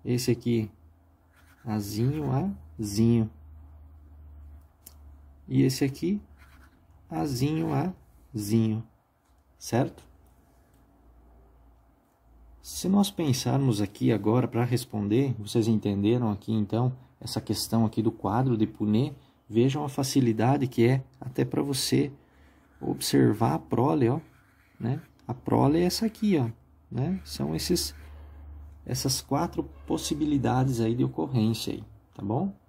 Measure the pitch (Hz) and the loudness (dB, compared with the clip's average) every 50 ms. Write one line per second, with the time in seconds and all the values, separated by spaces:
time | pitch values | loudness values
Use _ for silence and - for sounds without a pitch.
0 | - 120 123 120 - - 117 120 - 120 117 113 107 104 - _ - - _ _ | -2 -2 -2 0 2 0 0 0 0 0 0 0 0 -4 -8 _ -20 -20 _ _
1 | _ _ _ _ _ _ _ _ - _ - _ _ 117 107 107 104 98 - 104 | _ _ _ _ _ _ _ _ -20 _ -20 _ _ -4 -4 -4 -4 -4 -4 -2
2 | 120 135 147 156 147 135 127 135 175 202 196 - - - - - 110 101 101 107 | -2 -2 -2 -2 -4 -2 -2 -2 -2 -2 -6 -8 -14 -20 -10 -8 -8 -4 0 2
3 | 113 117 117 117 110 107 - - - - - - - - - - - - - - | 4 4 4 4 2 -2 -6 -16 -20 -20 -20 -20 -20 -20 -20 -20 -20 -20 -20 -20
4 | - - - - - - - - - - - - - _ _ _ _ - - - | -20 -20 -20 -20 -20 -20 -20 -20 -20 -20 -20 -20 -20 _ _ _ _ -20 -20 -20
5 | - - - - - - - - - - 135 131 135 135 131 - 143 135 135 - | -20 -20 -20 -20 -20 -20 -20 -20 -10 -2 2 2 2 2 2 0 -2 -2 -2 -4
6 | 160 175 208 208 - _ - _ - - - - - - _ _ _ _ - - | -2 -2 -2 -4 -6 _ -20 _ -20 -20 -20 -20 -20 -20 _ _ _ _ -20 -20
7 | - - 165 160 165 147 131 117 135 147 156 160 165 160 147 139 156 185 185 - | -16 -8 -4 -4 -2 -2 0 0 0 0 0 -2 -2 0 0 0 -2 -2 -6 -8
8 | - _ _ - - _ - 110 104 101 110 113 113 110 107 117 113 _ _ _ | -18 _ _ -20 -20 _ -8 -6 -2 2 2 2 2 2 0 -4 -6 _ _ _
9 | _ _ _ _ _ _ _ _ _ _ _ _ - - - 117 139 170 - - | _ _ _ _ _ _ _ _ _ _ _ _ -10 -2 0 0 0 0 -4 -16
10 | - _ _ _ _ _ _ _ _ _ _ _ _ _ _ _ _ _ _ _ | -20 _ _ _ _ _ _ _ _ _ _ _ _ _ _ _ _ _ _ _
11 | _ - _ - _ - - - - _ _ _ _ - _ _ _ _ _ _ | _ -20 _ -20 _ -20 -20 -20 -20 _ _ _ _ -20 _ _ _ _ _ _
12 | _ _ _ _ _ _ - - - - - - - - - - - 180 190 202 | _ _ _ _ _ _ -20 -20 -20 -20 -20 -20 -18 -14 -10 -4 0 2 4 4
13 | 196 - - - 170 143 127 - - 123 127 139 139 131 107 101 107 95 - - | 4 2 0 -2 2 2 2 2 0 0 0 2 2 2 2 2 0 -4 -2 0
14 | 127 127 117 98 101 107 113 127 127 - - 113 123 127 123 117 - - - 107 | 2 2 2 4 2 2 2 2 2 2 0 0 0 2 0 -2 -2 -4 -6 -4
15 | 104 101 107 123 139 135 113 101 104 101 - 120 107 113 113 104 - 104 101 98 | -2 2 2 2 2 0 -2 -6 -8 -2 0 0 2 2 2 2 2 0 0 2
16 | 101 107 120 123 123 110 101 95 - - 113 110 104 95 - 113 127 127 131 - | 2 2 2 2 2 0 -2 -4 -4 -2 -2 -2 0 0 0 0 0 0 -2 -4
17 | - _ _ _ - - - 113 - - 107 - - - 113 113 113 104 - - | -16 _ _ _ -12 -6 -6 -6 -4 -4 -4 -4 -2 0 2 2 2 2 0 0
18 | 107 113 110 - - 98 98 117 131 131 120 107 107 104 - - 107 104 107 110 | 0 0 -2 -2 -4 -2 0 2 2 2 2 2 0 -2 0 -4 0 2 2 2
19 | 135 151 - - - _ _ _ _ - 104 113 120 135 135 151 147 139 135 - | 2 0 -4 -12 -20 _ _ _ _ -2 2 4 4 4 2 0 -4 -4 -4 -4
20 | 135 135 - 139 127 117 110 107 110 120 139 147 131 131 - - 113 120 131 135 | -4 0 2 2 2 4 2 2 2 2 4 2 0 -2 2 4 4 4 4 2
21 | 131 - - - - - - - 131 131 - 151 143 143 139 131 - - 131 135 | -2 -8 -18 -14 -14 -8 -2 -2 -2 0 0 -2 -2 -2 -2 -2 0 0 2 0
22 | 143 139 135 - _ _ _ _ - _ _ _ _ _ _ - 135 - - - | 0 0 -4 -16 _ _ _ _ -20 _ _ _ _ _ _ -10 -6 -6 -6 -4
23 | - - - 139 131 117 107 104 113 123 156 160 - - - 113 120 147 165 151 | -4 2 4 6 6 4 4 2 0 0 0 -2 -4 -2 0 0 2 2 2 2
24 | 123 113 131 165 - - _ _ _ _ _ _ _ _ _ _ - 117 135 165 | 2 2 2 -2 -6 -12 _ _ _ _ _ _ _ _ _ _ -4 -4 -4 -4
25 | - - _ _ - - 123 - - - 117 117 127 139 151 165 180 180 - - | -8 -16 _ _ -12 -12 -12 -8 -2 0 2 4 4 4 4 4 2 0 0 0
26 | 226 220 - - 220 208 190 151 123 117 113 - _ _ _ _ _ _ - 123 | -4 -4 -2 0 0 2 2 2 2 0 -4 -10 _ _ _ _ _ _ -4 -2
27 | 127 165 190 185 - - - - 135 147 160 156 - - 180 175 - - - - | -2 -2 -2 -4 -6 -12 -8 -6 -4 -4 -4 -4 -2 0 0 0 -2 -6 -10 -14
28 | - - - - - - - - - - - - - - - - - - 131 131 | -20 -20 -20 -20 -20 -20 -20 -20 -20 -18 -18 -18 -18 -20 -20 -16 -8 -6 -6 -2
29 | - 131 127 - - - 135 147 165 175 - 170 156 - - - - - 165 156 | -2 -2 -2 -2 -4 -4 -2 -2 -2 -2 -4 -6 -8 -8 -12 -20 -6 -4 -4 -4
30 | - - 165 147 156 151 147 135 120 113 117 131 131 135 127 113 113 113 117 123 | -2 -4 -2 -2 0 0 0 2 2 2 2 2 2 0 0 0 0 0 2 0
31 | 135 131 - - 160 139 131 120 107 110 113 113 - - - - 107 - - - | 0 -2 0 -4 -6 -2 0 2 2 2 0 -2 -4 -8 -8 -8 -12 -16 -20 -20
32 | _ _ _ - 98 98 110 139 190 196 196 _ _ | _ _ _ -10 -6 -2 -2 -2 -2 -4 -6 _ _